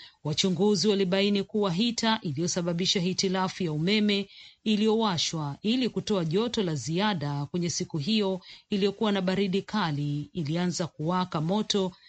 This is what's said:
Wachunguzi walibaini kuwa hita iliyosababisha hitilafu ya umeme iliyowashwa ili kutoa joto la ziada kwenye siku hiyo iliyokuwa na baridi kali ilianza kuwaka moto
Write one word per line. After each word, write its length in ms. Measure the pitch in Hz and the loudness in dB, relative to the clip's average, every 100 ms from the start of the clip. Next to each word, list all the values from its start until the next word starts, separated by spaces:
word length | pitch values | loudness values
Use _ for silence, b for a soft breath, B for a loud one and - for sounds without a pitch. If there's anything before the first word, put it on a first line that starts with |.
| B B | B B
Wachunguzi 640 | 147 147 190 165 208 202 208 | -4 0 0 4 4 4 4
walibaini 560 | 196 190 190 202 202 | 2 2 2 2 0
kuwa 280 | 190 214 196 | 0 0 0
hita 480 | 170 240 233 226 220 | 2 0 0 0 0
iliyosababisha 800 | 170 135 170 185 175 170 185 196 | -2 -2 -2 0 -2 0 0 0
hitilafu 640 | 180 180 190 190 185 - | 0 0 0 0 -2 -2
ya 80 | 170 | -4
umeme 580 | 151 170 214 208 202 196 B B B | 0 2 2 4 2 -2 B B B
iliyowashwa 920 | 220 208 220 220 214 165 - 160 147 139 | 0 2 4 2 2 0 -2 -4 -6 -4
ili 280 | 208 254 233 | -2 0 0
kutoa 360 | 190 180 196 160 | -2 -2 0 2
joto 380 | 185 233 233 | 0 0 0
la 120 | 180 147 | -2 -2
ziada 720 | 117 170 214 175 143 143 143 | -2 0 0 0 -2 -4 -4
kwenye 240 | 185 170 | -4 -2
siku 280 | - 180 160 | -4 -4 -4
hiyo 440 | 143 220 190 185 B B B | 0 2 2 -2 B B B
iliyokuwa 420 | 202 196 196 220 | 0 0 0 0
na 100 | 196 | 2
baridi 400 | 185 185 196 190 | 0 0 0 0
kali 680 | - 214 170 143 147 147 143 | -2 -2 0 0 -2 -4 -4
ilianza 540 | 180 147 170 180 - 165 | -6 -2 0 0 -2 -6
kuwaka 540 | - 156 185 180 160 | -4 -2 -2 -2 -2
moto 500 | 160 208 214 202 185 B | 0 0 0 0 -2 B